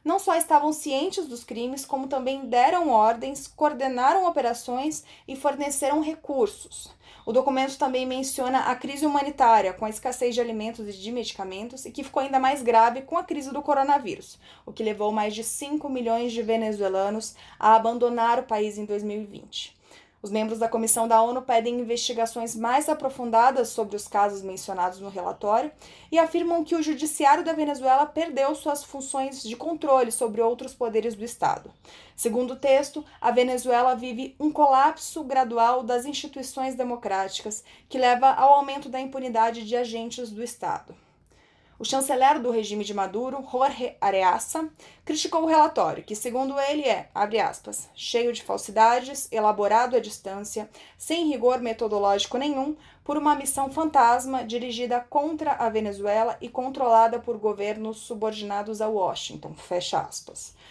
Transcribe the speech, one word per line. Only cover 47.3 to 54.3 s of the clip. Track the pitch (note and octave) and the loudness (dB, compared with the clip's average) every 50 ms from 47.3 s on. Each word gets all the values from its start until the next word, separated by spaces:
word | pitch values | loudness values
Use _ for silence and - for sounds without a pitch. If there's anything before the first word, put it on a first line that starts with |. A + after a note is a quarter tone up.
| A3+ G#3+ | 0 0
aspas, | F3 - - - - G#2+ - - - - _ | 0 0 -2 -6 -12 -12 -12 -12 -12 -12 _
"cheio | - - - - A#3 A#3+ A#3+ A3+ | -14 -8 -2 -2 0 0 0 -2
de | - | -4
falsidades, | - - G3 F#3+ - - G3+ A3 A3 A#3 A#3+ B3+ B3+ C4+ C#4 C4+ - - | -6 -6 -6 -6 -6 -2 4 6 6 6 6 4 0 -4 -8 -8 -8 -4
elaborado | A3+ A3 G#3+ G#3+ G#3 G3+ G3+ G3+ G#3+ A#3 B3+ A#3+ B3+ | -2 2 2 2 2 2 2 4 4 4 4 4 2
à | A#3 | 0
distância, | G#3 G#3+ - - - G3 G3 G3+ G#3 G#3 - A3 G#3+ - - - - - _ | 0 -2 -10 -12 -10 -10 -10 -10 -10 -8 -8 -8 -10 -10 -14 -20 -20 -20 _
sem | - - - D#4+ E4+ E4 D4+ | -12 -6 -4 -2 0 0 0
rigor | C#4 A#3 A3+ B3 B3+ B3 | 0 2 2 2 2 2
metodológico | A#3+ A3+ A3 - A#3 G#3+ G#3+ G3+ G3+ G3+ G3+ G3+ - - - B3 | 0 -4 -4 -2 -2 -2 0 2 2 4 2 2 0 -2 -4 -2
nenhum, | C#4 D4 C#4+ C4 C4+ D4+ D4+ - - - _ _ _ | -2 -2 -2 -2 -2 -4 -6 -8 -10 -20 _ _ _
por | - D4 | -4 -2
uma | D4+ D4 D4+ D4 | 0 2 2 2
missão | C#4 C#4+ C#4+ - C#4 C4+ C4+ | 2 0 -4 -2 -2 -2 -2
fantasma | C4+ D#4 D#4+ D4+ - C4+ A#3 A#3 B3 C4 B3+ C4 | -2 -2 -2 2 4 6 6 6 6 4 0 -2